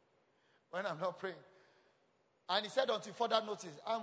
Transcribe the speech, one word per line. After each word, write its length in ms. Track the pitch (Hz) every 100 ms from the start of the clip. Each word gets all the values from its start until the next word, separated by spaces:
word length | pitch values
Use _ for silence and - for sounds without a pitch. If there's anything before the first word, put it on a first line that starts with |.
| _
<laughs> 640 | _ _ _ _ _ _
when 160 | 180 202
I'm 120 | 156
not 200 | 180 180
praying. 180 | 190 160 135 - - _ _ _ _ _ _ _ -
And 180 | 190 214
he 40 |
said, 200 | 262 269
"Until 240 | 180 -
further 260 | - 226 220 214
notice, 320 | 202 175 147 -
I'm 160 | 226